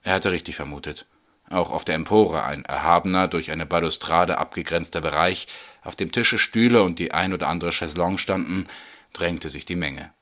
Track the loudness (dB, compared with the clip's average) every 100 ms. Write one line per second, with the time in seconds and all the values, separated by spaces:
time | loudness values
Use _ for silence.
0 | 0 0 2 -2 -4 -10 -8 -10 -10 -12
1 | -14 _ _ _ _ -2 0 -2 -2 -2
2 | 4 6 6 2 -4 -6 -6 -2 4 4
3 | 4 2 2 0 -4 -6 0 0 0 -4
4 | 0 2 4 0 -4 -6 -4 -4 -2 -4
5 | -2 2 2 2 -8 -14 -18 -18 -16 -6
6 | -4 0 0 2 0 4 6 8 6 2
7 | -2 0 0 0 -2 -2 -2 -2 -4 0
8 | 0 0 -2 -2 -2 -4 -6 -12 -20 -20
9 | _ -4 -4 -2 -6 -8 -6 -4 -4 -6
10 | -14 _